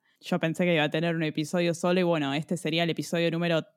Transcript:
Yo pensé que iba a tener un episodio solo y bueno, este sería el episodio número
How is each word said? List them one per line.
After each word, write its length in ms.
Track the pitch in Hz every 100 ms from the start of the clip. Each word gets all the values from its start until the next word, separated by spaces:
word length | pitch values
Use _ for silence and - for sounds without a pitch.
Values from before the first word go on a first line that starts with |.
| _ _
Yo 180 | - 180
pensé 260 | 165 156
que 100 | 180
iba 100 | 160
a 60 | 151
tener 240 | 160 170 165
un 60 |
episodio 520 | 156 151 151 180 170
solo 260 | 165 175 185
y 20 |
bueno, 300 | 175 165 143
este 240 | 143 156 175
sería 280 | 156 165
el 60 | 170
episodio 400 | 156 147 170 170
número 320 | 165 170 160 -